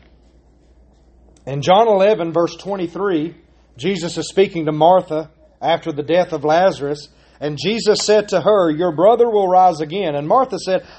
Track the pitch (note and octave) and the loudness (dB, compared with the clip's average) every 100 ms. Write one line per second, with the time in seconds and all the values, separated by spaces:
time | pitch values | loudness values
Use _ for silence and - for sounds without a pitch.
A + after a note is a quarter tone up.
0 | _ _ _ _ _ _ _ _ _ _ | _ _ _ _ _ _ _ _ _ _
1 | _ _ _ _ - C#3+ C#3 F#3+ A#3 G3 | _ _ _ _ -10 -6 2 4 4 4
2 | G3 G#3+ E3 D#3+ E3+ - F#3 G3 E3+ E3+ | 2 2 -2 -2 -2 -4 -10 -6 -6 -6
3 | G3+ E3 E3 E3+ _ _ _ - D3+ G3 | -4 -2 -4 -10 _ _ _ -8 -6 -4
4 | E3 E3+ D3 - G3 E3 D#3 D3+ D#3+ F#3 | -6 -8 -4 0 0 0 -4 2 4 4
5 | F3 D#3 D#3 _ _ _ C3+ E3 E3 D3 | 2 -6 -8 _ _ _ -2 -2 -4 -8
6 | C#3+ F3 F3 D#3 D3 D#3+ F#3+ C3 C#3+ D3 | -2 0 0 -4 0 2 2 0 -6 -8
7 | - _ _ _ D3 D3 D3+ A3+ F#3+ G3+ | -12 _ _ _ -8 -6 -4 -2 0 0
8 | - G#3+ G#3 F#3 D#3+ G#3+ E3+ D3+ F3+ D3+ | 2 2 2 -2 2 2 2 0 -2 2
9 | F#3+ A#3 A#3+ G#3 F#3+ F3+ F#3 D3+ D3+ F#3+ | 2 4 2 0 2 4 4 2 -6 -6
10 | F3 C#3+ D3 A#3 C4 F3+ - F#3 - | -4 -4 0 0 0 -6 -4 -4 -6